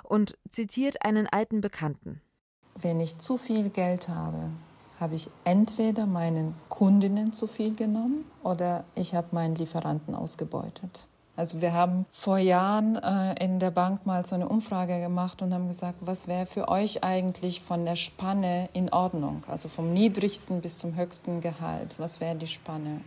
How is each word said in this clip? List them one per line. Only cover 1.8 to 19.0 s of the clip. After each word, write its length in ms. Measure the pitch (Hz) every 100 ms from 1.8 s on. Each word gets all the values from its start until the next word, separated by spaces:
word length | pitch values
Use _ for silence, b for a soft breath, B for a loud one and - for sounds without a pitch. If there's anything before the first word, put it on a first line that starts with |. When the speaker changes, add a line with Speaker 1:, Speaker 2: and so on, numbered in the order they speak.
| 151 147 - 151 - _ _ _ _
Speaker 2:
Wenn 240 | - 175 165
ich 200 | 165 -
zu 180 | - 254
viel 320 | - 220 202
Geld 400 | 196 180 180 -
habe, 420 | 165 160 160 160 160 - - - -
habe 180 | 165 160
ich 120 | - -
entweder 640 | 175 185 220 - 220 214 208
meinen 480 | 175 165 160 160 165 -
Kundinnen 640 | - 196 202 196 208 214
zu 160 | 214 220
viel 260 | - 214
genommen 500 | 214 220 214 240 302 311 -
oder 400 | - 175 175 175 -
ich 220 | - 175 180
habe 100 | 170
meinen 240 | 170 165 160
Lieferanten 580 | 160 160 156 151 156
ausgebeutet. 920 | - 160 - 156 147 - - 185 - - _ _
Also 260 | - 170 165
wir 120 | 175
haben 340 | 170 180 180 190
vor 260 | - - 190
Jahren, 560 | 190 180 190 214 214
äh, 500 | 220 - 196 190 -
in 140 | 185 185
der 140 | 185
Bank 340 | 175 180 196 196
mal 180 | 180
so 120 | 175 180
eine 120 | 180
Umfrage 520 | 220 214 190 180 175
gemacht 420 | 175 180 180 -
und 100 | 185
haben 140 | 180 180
gesagt, 320 | 175 180 175
was 260 | 175 185 -
wäre 180 | 180 185
für 220 | 208 -
euch 340 | 180 214 -
eigentlich 600 | 185 185 185 180 180 175
von 220 | - 175
der 120 | 170 170
Spanne 720 | - - 185 196 185 175 180
in 180 | 180 180
Ordnung? 520 | 175